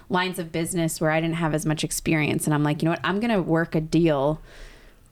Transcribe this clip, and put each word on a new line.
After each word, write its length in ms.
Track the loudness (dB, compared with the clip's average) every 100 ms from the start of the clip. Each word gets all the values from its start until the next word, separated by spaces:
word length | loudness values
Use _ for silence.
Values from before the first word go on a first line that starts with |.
| -4
lines 320 | -2 -2 -4
of 140 | -6
business 480 | -4 -2 0 -2 0
where 100 | 0
I 80 | 2
didn't 160 | 0 0
have 180 | 0
as 120 | 0 0
much 180 | -2
experience. 600 | -2 -4 0 2 2 0 0
And 60 |
I'm 100 | 2
like, 180 | 2 2
"You 40 | 0
know 60 |
what? 100 | 0
I'm 160 | -2 -2
gonna 220 | 0 0
work 340 | 2 0 2 -2
a 60 |
deal 600 | 2 4 4 4 2 -2 -8 -20 -20 -20 -20 -20 -20